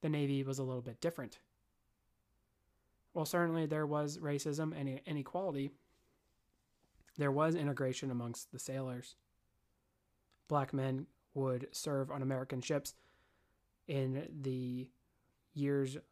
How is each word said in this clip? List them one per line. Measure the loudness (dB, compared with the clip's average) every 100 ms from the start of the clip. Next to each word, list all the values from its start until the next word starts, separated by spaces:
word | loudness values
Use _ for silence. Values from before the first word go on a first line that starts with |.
The | 2
Navy | 2 4 2
was | 2 0
a |
little | 0 -2
bit | -4 -2
different. | -2 -2 -10 -10 _ _ _ _ _ _ _ _ _ _ _ _ _ _ _ _ _
While | -2 2
certainly | 4 4 4 2
there | 2 2
was | 2 0 -2
racism | 0 0 0 0 0 0
and | -2 -4
inequality, | -4 -4 -2 -2 0 0 -4 -6 _ _ _ _ _ _ _ _ _ _ _ _ -20 -2
there | 2
was | 4 4 4
integration | 2 2 0 0 -2
amongst | -2 -2 -6 -10
the | -10
sailors. | -6 -4 -4 -6 -10 -18 _ _ _ _ _ _ _ _ _ _ _ _ _
Black | 0 2
men | 0 0 0 -4 _ _
would | -2 0 0 -4
serve | -6 -2 0 0
on | -2
American | 0 -2 -2 -4
ships | 0 0 0 -14 _ _ _ _ _ _ _ _ -4
in | 0 2 0 -4 -6
the | -4 -2 -2 -4 -8 _ _ _ _ _ _
years | -2 2 4 2 -2 -12